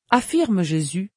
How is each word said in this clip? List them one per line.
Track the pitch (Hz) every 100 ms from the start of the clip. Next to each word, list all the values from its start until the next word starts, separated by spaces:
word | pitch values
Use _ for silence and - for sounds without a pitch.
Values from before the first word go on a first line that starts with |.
| _
affirme | 247 - 320 302 196
Jésus | 160 160 143 165 196